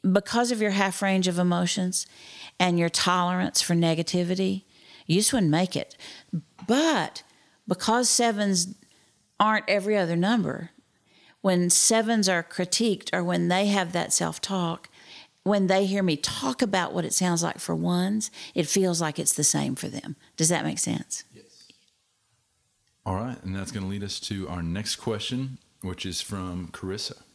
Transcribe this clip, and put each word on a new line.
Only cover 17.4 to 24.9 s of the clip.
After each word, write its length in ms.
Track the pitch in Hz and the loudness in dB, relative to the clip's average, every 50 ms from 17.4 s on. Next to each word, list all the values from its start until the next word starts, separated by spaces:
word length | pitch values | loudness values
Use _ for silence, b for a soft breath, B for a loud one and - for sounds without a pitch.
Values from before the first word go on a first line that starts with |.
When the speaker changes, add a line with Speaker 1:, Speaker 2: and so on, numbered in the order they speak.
Speaker 1:
like 180 | 170 165 - - | 0 -2 -4 -6
for 140 | - - 170 | -6 -4 -2
ones, 560 | 160 165 175 180 180 180 190 208 220 214 - B B B B B | 0 0 0 2 2 0 0 -2 -2 -4 -6 B B B B B
it 140 | 180 165 | -2 0
feels 320 | 151 - 196 190 185 170 165 | 2 2 2 2 2 2 0
like 180 | 170 156 147 | -2 -2 -2
it's 160 | - 160 - - | 0 0 0 0
the 100 | - 147 | 2 2
same 300 | - - 147 143 135 135 | 2 2 2 0 -2 -4
for 140 | - - | -6 -8
them. 300 | - - - - - 147 b b b b | -8 -10 -10 -10 -10 -12 b b b b
Does 140 | - 160 165 | 0 0 2
that 160 | 175 156 - | 2 0 -2
make 140 | - - 165 | -4 -4 -4
sense? 440 | - - - - - _ - - - _ - | -4 -4 -4 -6 -6 _ -10 -12 -12 _ -20
Speaker 2:
Yes. 340 | - - _ - - - _ - _ _ _ _ _ _ _ _ _ _ _ _ _ _ _ _ _ _ _ _ _ _ _ _ _ _ | -20 -20 _ -20 -20 -20 _ -20 _ _ _ _ _ _ _ _ _ _ _ _ _ _ _ _ _ _ _ _ _ _ _ _ _ _
All 100 | 101 92 | -4 -4
right, 260 | 95 113 127 120 - | -4 -4 -6 -8 -10
and 140 | - 95 95 | -8 -8 -8
that's 160 | 98 95 - | -8 -8 -8
gonna 160 | - 104 95 | -8 -8 -6
lead 160 | 95 101 101 101 | -6 -6 -8 -8
us 160 | 95 - - | -8 -8 -10
to 280 | - - 104 98 92 73 | -8 -8 -6 -6 -6 -6
our 120 | 87 87 | -6 -6
next 360 | 85 82 85 101 107 - | -4 -4 -4 -4 -4 -6